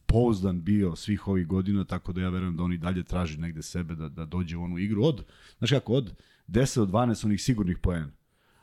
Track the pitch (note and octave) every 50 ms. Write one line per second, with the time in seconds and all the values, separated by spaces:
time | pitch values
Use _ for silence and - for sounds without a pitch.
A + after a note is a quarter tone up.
0 | _ - - A2+ B2 A#2+ A2 F#2 F#2 G2 F2+ F2+ D#2+ F#2+ G#2 G#2 G2 F2 D#2+ -
1 | - - G#2 F#2+ - G2 G2 F#2 F2 D#2+ F#2+ F#2+ F#2 G2 G2+ G2+ F2+ - F#2 F2+
2 | - - F2 F#2 F#2 F#2 F2+ F#2 F#2 F#2 E2+ D#2+ F2 F2+ F2 E2+ D#2 F2 F#2 F2+
3 | E2 - - F2+ F2+ D#2+ D#2 D2+ E2 E2+ E2 D#2+ D#2 - - F#2 F2 D#2+ E2+ D#2
4 | D#2+ D2+ C#2+ E2+ E2 D#2 E2 F2+ F2+ D#2+ E2+ E2+ F2 F2 F2 E2+ F#2+ G#2 A2 G2
5 | A2+ D#3+ D3 G2+ - - - - - - - - A#2+ G#2+ C#3+ B2+ - - A2+ C#3
6 | A#2 F#2 - - _ _ _ _ _ - F2+ A2+ C3+ C3+ - C3 G#2+ F#2+ F2+ A2
7 | B2 A#2+ A2 - - G#2+ G#2 - - - B2+ G#2+ G2+ F2 F2 - - F#2 F2 E2
8 | D#2 C#2+ - _ _ _ _ _ _ _ _ _